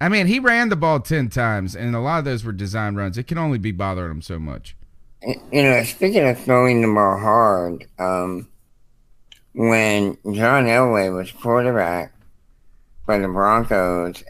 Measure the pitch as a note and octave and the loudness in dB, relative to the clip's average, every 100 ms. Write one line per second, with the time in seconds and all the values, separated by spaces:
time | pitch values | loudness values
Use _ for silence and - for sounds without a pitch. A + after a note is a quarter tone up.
0 | E3+ G#3 F3+ B3+ B3+ A#3 A#3 E3+ D#3+ D3 | -2 0 2 2 2 0 0 0 0 0
1 | - D#3 A#2+ B2 A#2 G#2 F#2+ F#2+ A#2+ A#2 | -2 -2 -2 -2 -2 -2 -4 -6 -6 -4
2 | C3+ E3 C#3 A#2+ A2+ F#2+ G2 A2 G#2 G2+ | -2 -4 -4 -6 -6 -8 -6 -4 -4 -4
3 | G2 G#2 B2 E3 D#3+ B2 G#2+ F2+ G2 F2+ | -6 -6 -6 -4 -2 -2 -4 -4 -4 -4
4 | F2 D#2 - E2 D#2 A#1+ - - - - | -6 -8 -10 -10 -10 -10 -14 -18 -20 -20
5 | - - - - - D3 C3+ B2 A#2 - | -20 -12 -10 -10 -2 2 4 4 0 -2
6 | F#3+ G#3 C3+ A#2+ C3 B2 B2+ A#2+ A2+ G#2+ | 0 4 2 2 2 4 4 4 4 4
7 | G2 G2 G#2+ A2+ A2 F#2 F2 E2+ - - | 4 2 2 4 4 2 -2 -8 -12 -6
8 | F#2 F#2 F2+ F2+ - - _ _ _ _ | -2 -2 -4 -8 -12 -20 _ _ _ _
9 | _ - _ - _ - A2+ A2+ A2 G#2 | _ -20 _ -20 _ -2 2 4 4 2
10 | G2+ - G#2+ G2+ A#2 C#3 A#2+ A#2+ B2+ G#2+ | 0 -2 -6 0 2 4 4 2 2 2
11 | F#2+ F#2 F#2 - A#2+ A#2+ B2 A#2 E2+ F2 | 0 -2 -8 -8 -2 0 2 0 0 -2
12 | D#2 - - - _ _ - - _ - | -6 -14 -20 -20 _ _ -20 -20 _ -10
13 | - G#2 F#2+ F#2 G2 A2+ A2+ G#2 F2+ F2+ | -2 0 0 2 2 2 2 0 0 0
14 | F2 - - | -4 -8 -10